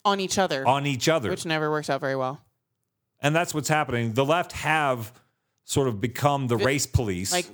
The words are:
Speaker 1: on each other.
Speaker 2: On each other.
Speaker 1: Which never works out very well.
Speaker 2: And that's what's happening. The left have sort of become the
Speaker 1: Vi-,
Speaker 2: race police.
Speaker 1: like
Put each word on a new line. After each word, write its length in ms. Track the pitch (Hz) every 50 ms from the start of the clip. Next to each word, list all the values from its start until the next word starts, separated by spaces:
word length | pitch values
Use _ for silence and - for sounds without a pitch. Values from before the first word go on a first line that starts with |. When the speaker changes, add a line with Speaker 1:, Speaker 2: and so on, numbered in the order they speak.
| -
Speaker 1:
on 140 | 202 202 196
each 160 | 190 180 - 202
other. 280 | 190 180 156 135 135 120
Speaker 2:
On 180 | 131 139 139
each 240 | 143 139 120 - 160
other. 200 | 156 160 120 95
Speaker 1:
Which 160 | - - -
never 240 | 170 160 156 156 151
works 180 | 156 151 147 -
out 100 | 139 135
very 140 | 151 135 135
well. 240 | 135 131 127 139 143 - _ _ _ _ _ _ _ _ _ _ _ _ _ _ _
Speaker 2:
And 160 | - 143 151
that's 180 | 165 175 170 -
what's 160 | 151 135 -
happening. 440 | 156 156 151 143 123 120 117 117 107
The 120 | 127 139
left 260 | 139 160 175 170 175 -
have 580 | - - 147 156 160 151 139 131 120 110 104 - - _ _ _ _ _ _ _ _ _
sort 220 | - - 147 139 131
of 100 | 113 98
become 480 | 110 120 120 - 139 147 143 139 135 120
the 80 | 120 110
Speaker 1:
Vi-, 60 | 98
Speaker 2:
race 200 | 131 143 139 -
police. 460 | - - - 123 104 92 87 92 101 180
Speaker 1:
like 140 | 180 175 -